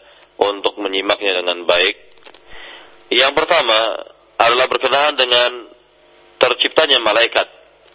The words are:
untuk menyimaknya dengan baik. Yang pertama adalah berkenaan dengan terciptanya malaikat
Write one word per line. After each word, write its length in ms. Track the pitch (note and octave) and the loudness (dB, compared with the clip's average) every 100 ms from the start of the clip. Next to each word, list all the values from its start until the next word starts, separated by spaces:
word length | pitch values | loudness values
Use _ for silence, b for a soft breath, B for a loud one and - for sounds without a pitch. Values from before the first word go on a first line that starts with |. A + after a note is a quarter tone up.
| b b b - | b b b -2
untuk 400 | G2+ G2+ G2 - | -2 0 -4 -4
menyimaknya 640 | G2+ F#2+ G2 G2+ G2+ F2+ | -4 -4 -2 -2 -2 -2
dengan 240 | F2+ F2 E2+ | -4 -4 0
baik. 400 | F2 F#2+ - - - - - B B B B B B - | 2 0 -4 -14 -20 -20 -20 B B B B B B -2
Yang 320 | A#2 C3+ C#3+ | 0 2 0
pertama 640 | D#3+ E3+ B2 A2 A2+ - - - _ - | 0 0 2 0 0 -6 -12 -20 _ 0
adalah 320 | A#2 B2 B2+ | 2 2 0
berkenaan 480 | B2 C3 C3+ D3+ C#3+ | -2 0 0 0 0
dengan 480 | B2 B2 B2 B2 G#2+ - _ _ _ _ _ - | 2 2 2 -2 -14 -20 _ _ _ _ _ -2
terciptanya 640 | B2+ A#2+ - - D#3 C3 | 0 2 0 0 2 2
malaikat 480 | A2 A2 A#2 A2+ F#2 - _ _ _ | 2 2 2 0 -4 -8 _ _ _